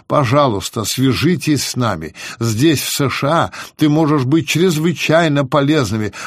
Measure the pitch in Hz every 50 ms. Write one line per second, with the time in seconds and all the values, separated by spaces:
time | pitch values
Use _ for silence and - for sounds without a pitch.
0 | - - 131 147 139 107 127 147 143 131 104 95 - - - 113 104 - - 123
1 | 131 135 117 87 127 165 185 147 - 160 147 123 - - - 127 120 110 95 80
2 | 80 76 - - - - - - 117 117 107 107 147 165 147 - - - - -
3 | 143 123 - - 139 139 160 165 123 98 - - - - - - 156 151 147 156
4 | 165 143 156 147 123 127 151 165 - - - 151 185 190 160 156 156 180 156 -
5 | - - 151 165 175 156 143 143 143 127 147 147 147 143 156 151 123 92 113 110
6 | 107 98 - - -